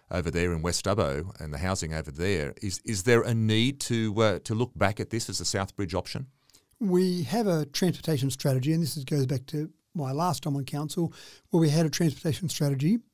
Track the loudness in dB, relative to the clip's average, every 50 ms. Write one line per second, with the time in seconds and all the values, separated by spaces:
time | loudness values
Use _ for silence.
0 | _ _ -4 -2 -2 0 0 0 0 2 0 0 -2 -2 -2 0 0 0 2 2
1 | 2 0 0 -2 -6 -8 -10 -10 -10 -8 -6 -4 -2 -2 -2 -2 -4 -4 -4 -6
2 | -6 -8 -6 -4 -2 0 0 0 -2 -4 -6 -6 -6 -6 -6 -6 -6 -6 -6 0
3 | 4 4 6 6 4 2 2 2 4 4 4 4 4 2 0 -2 -4 -2 0 0
4 | 0 0 2 4 4 4 2 0 -2 -4 -2 -2 -2 -4 0 0 0 0 0 -4
5 | -6 -4 -4 -6 -4 -4 -6 -4 -4 -2 -2 -2 -4 -4 -4 -6 -6 -2 -2 -4
6 | -4 -4 -8 -10 -10 -10 _ _ _ _ _ _ _ _ _ _ 0 2 4 4
7 | 4 2 0 -2 -2 -2 -2 0 2 2 0 0 -2 -2 -2 0 0 0 0 0
8 | -2 -2 0 0 0 -2 -2 0 0 0 0 2 2 2 2 2 0 -2 -4 -6
9 | -4 -2 0 0 2 0 0 -4 -4 -4 -6 -6 -6 -6 -10 _ _ _ _ -6
10 | -4 -4 -2 0 0 0 -2 -2 -2 -2 -2 -2 -4 -4 -4 -4 -4 -4 -2 -2
11 | -2 -2 -4 -10 -20 -20 -20 -20 _ _ 4 4 4 6 4 4 2 2 2 2
12 | 2 0 0 0 -2 -2 -2 -2 -2 -4 -2 0 0 0 2 2 4 4 2 2
13 | 0 _